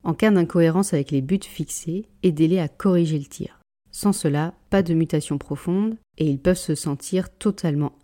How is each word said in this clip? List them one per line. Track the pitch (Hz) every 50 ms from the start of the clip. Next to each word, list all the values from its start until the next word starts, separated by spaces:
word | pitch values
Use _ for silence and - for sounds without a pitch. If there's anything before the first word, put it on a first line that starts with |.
| -
En | 170 160
cas | - 220 214
d'incohérence | 202 185 170 170 - 175 165 160 160 185 196 - -
avec | 143 139 -
les | 151 139
buts | 131 143 190 196
fixés, | - - - - 151 - - - - 165 165 196 220 _ _ _
aidez-les | - 185 156 147 160 160 180 190
à | 160 143
corriger | _ _ - 202 180 175 170 156 156 147
le | 139
tir. | - - - - - - _ _ _ _ _ _ _
Sans | - - - 202
cela, | 196 - - 156 143 147 156 170 - _ _ _
pas | - 196
de | 185 170 165
mutation | 160 165 160 - 151 - - 143 135
profonde | - - 143 139 - 180 175 190 214 220 226 - _ _ _ -
et | 156
ils | 151 139 139
peuvent | - 180 185
se | - - - 156
sentir | - - 156 143 - - - 185 185 180 - _
totalement | _ - 214 196 - - 165 143 147 147 143 _ _